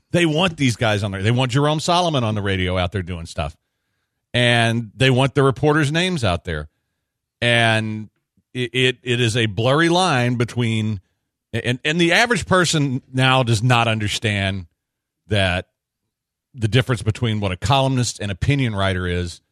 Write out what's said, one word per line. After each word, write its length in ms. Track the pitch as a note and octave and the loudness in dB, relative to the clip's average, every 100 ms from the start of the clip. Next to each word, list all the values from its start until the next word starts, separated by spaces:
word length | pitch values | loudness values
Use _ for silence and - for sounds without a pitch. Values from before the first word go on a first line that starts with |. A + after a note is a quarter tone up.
| _ | _
They 120 | E3+ | 0
want 320 | E3 D3+ F#3 D#3+ | 2 2 0 0
these 200 | C3 A2 | -2 0
guys 260 | A2+ G#2 | 0 0
on 80 | G#2 | -2
there. 120 | F#2+ | -2
They 100 | G2+ | 0
want 180 | B2 B2+ | 0 0
Jerome 300 | C3 D3 D#3 | 0 0 0
Solomon 420 | F3+ F3 F3 C#3+ | 0 0 0 0
on 140 | A2+ G#2+ | 0 -2
the 60 | |
radio 360 | G2+ F#2+ F2+ F#2 | -2 -2 0 0
out 140 | F2 | -2
there 100 | G2+ | -4
doing 240 | E2+ E2+ E2 | -6 -10 -10
stuff. 300 | - D2 - _ _ _ _ _ _ _ | -8 -8 -10 _ _ _ _ _ _ _
And 560 | B2 A#2+ A#2+ A2+ A#2 A2 | 0 2 2 2 -2 -4
they 160 | G2+ C3+ | 0 2
want 240 | B2 C3+ | 4 2
the 80 | C#3+ | 2
reporters' 500 | C3+ - D3+ D3+ C#3+ | 2 2 2 2 2
names 320 | E3 F#3 E3+ | 0 -2 -2
out 200 | G#2+ F2 | -2 -2
there. 260 | - D2+ D2+ _ _ _ _ _ _ - | -4 -8 -8 _ _ _ _ _ _ -4
And 640 | A#2+ A#2 A2+ A2 A2 G#2+ G#2+ _ _ _ _ | 0 2 2 2 -2 -8 -12 _ _ _ _
it, 200 | B2+ B2 | -8 -4
it, 240 | B2+ B2+ B2 | 0 0 0
it 180 | B2+ A#2+ | -2 0
is 160 | A#2 A#2+ | 0 0
a 80 | |
blurry 460 | A2 F#2+ B2 D3 E3 | -2 0 0 2 2
line 460 | F3 F#3 C3 B2 A#2+ | 2 2 0 0 0
between, 640 | A#2 A#2+ A#2 A2 G#2+ G2+ - _ _ _ _ | -2 -2 -2 -2 -2 -6 -10 _ _ _ _
and, 260 | A2+ A#2 B2+ | -6 -4 -4
and 160 | D3+ E3+ | -2 2
the 120 | E3+ | 2
average 340 | F#3 A#3 G#3 - | 4 2 0 2
person 560 | F#3 E3+ D#3+ C#3 B2 - | 2 2 2 0 -2 -4
now 300 | C3 C3 C3 | 0 4 4
does 200 | A#2 A2 | 2 2
not 260 | B2+ A#2+ A#2 | 2 2 2
understand 800 | A2 G#2 - A2 G2+ G2 F#2+ E2+ _ _ _ _ _ - | 0 -2 -4 -2 -2 -2 -4 -10 _ _ _ _ _ -4
that 420 | G#2 F#2+ F2+ - _ _ _ _ _ _ _ _ | 0 0 -2 -6 _ _ _ _ _ _ _ _
the 140 | C3+ G#2+ | -6 0
difference 340 | B2 - A#2 | 0 0 -2
between 380 | A2 - A#2 G#2+ | -2 -2 -2 -2
what 120 | G2+ | -4
a 40 | F2+ | -4
columnist 640 | - C#3 C3+ C3 A#2+ - | 0 2 2 0 -2 -6
and 100 | G2+ | -8
opinion 440 | F#2+ - C#3+ B2 | -4 -2 0 0
writer 320 | G2+ F#2+ F#2 F2+ | 0 0 0 -2
is 360 | F2 F2 - _ | -4 -4 -10 _